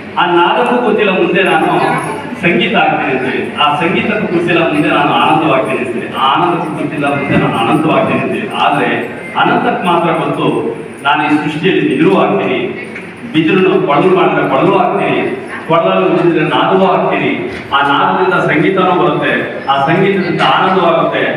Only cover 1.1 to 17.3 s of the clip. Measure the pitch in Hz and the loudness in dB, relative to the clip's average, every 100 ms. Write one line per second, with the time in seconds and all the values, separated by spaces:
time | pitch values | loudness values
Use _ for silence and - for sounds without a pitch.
1.1 | 185 175 180 - - - - - - - | 0 0 2 2 2 0 0 0 -2 -4
2.1 | - - - 175 - 220 - - 156 143 | -8 -10 -4 0 0 0 0 0 0 -2
3.1 | 127 127 - - - 147 151 170 - - | -2 -2 -4 -4 -2 0 0 0 0 -2
4.1 | 214 175 175 - 165 160 147 - - 143 | -2 -2 -2 0 0 0 0 0 0 0
5.1 | 139 - - 156 135 - 117 - 117 - | 2 2 2 2 0 0 -4 -4 -6 -6
6.1 | - - 160 175 165 156 147 147 143 139 | -2 0 2 0 -2 -4 -6 -6 -2 -2
7.1 | 147 - - - - - - - - - | -2 0 0 0 0 0 0 2 0 0
8.1 | 120 - - - - - - 123 117 117 | 0 -2 -4 -6 -2 0 0 0 -2 -6
9.1 | - - - - 247 240 - 185 170 170 | -10 -8 -2 0 2 0 -2 0 0 0
10.1 | 160 147 147 - - - - - - 143 | -2 -2 -2 -2 -2 -4 -6 -10 -6 -2
11.1 | 147 147 151 - 160 180 156 - 135 165 | 0 2 0 0 -2 0 2 2 2 4
12.1 | 180 - 98 - - - - - - - | 4 2 0 -2 -2 -4 -8 -12 -12 -14
13.1 | - 120 156 160 190 - - - 175 185 | -14 -4 0 2 4 4 2 2 2 4
14.1 | 180 - - 143 - - - - 196 - | 4 2 0 0 2 2 2 2 0 -2
15.1 | - - - - - - 170 190 190 175 | -2 -2 -6 -8 -8 0 2 2 2 2
16.1 | 175 170 156 156 - - 190 180 - - | 2 2 2 0 0 2 2 4 2 0
17.1 | - - | -2 -2